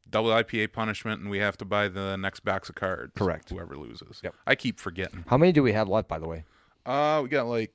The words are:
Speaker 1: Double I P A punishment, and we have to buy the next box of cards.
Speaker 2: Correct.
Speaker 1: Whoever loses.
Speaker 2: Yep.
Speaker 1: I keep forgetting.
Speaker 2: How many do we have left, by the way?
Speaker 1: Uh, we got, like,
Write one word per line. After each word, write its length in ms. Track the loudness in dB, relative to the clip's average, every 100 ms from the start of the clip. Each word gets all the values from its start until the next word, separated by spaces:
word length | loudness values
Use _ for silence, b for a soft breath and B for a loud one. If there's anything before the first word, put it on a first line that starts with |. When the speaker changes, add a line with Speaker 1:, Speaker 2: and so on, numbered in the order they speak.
| -4
Speaker 1:
Double 240 | 0 4
I 100 | 2
P 180 | 2 0
A 40 | -2
punishment, 520 | -2 -4 -2 -4 -6
and 100 | -4
we 80 | -2
have 180 | -2 -2
to 60 |
buy 220 | -2 0 0
the 280 | -2 -4 -4
next 240 | -4 -4
box 280 | -2 -2 -4
of 60 | -6
cards. 360 | -4 -4 -8 -2
Speaker 2:
Correct. 340 | -2 -2 -8
Speaker 1:
Whoever 260 | -12 -10 -12
loses. 440 | -14 -16 -18 -12
Speaker 2:
Yep. 100 | -12 -6 0
Speaker 1:
I 80 | 0
keep 220 | 0 -6
forgetting. 440 | -8 -6 -6 -6 2
Speaker 2:
How 80 | 6
many 160 | 8
do 100 | 8
we 100 | 6
have 160 | 4 2
left, 200 | 0 0
by 100 | -4
the 80 | -6
way? 180 | -8 -12 _ _ _ -2
Speaker 1:
Uh, 340 | 0 2 2
we 60 | 2
got, 180 | 0 0
like, 260 | -2 -2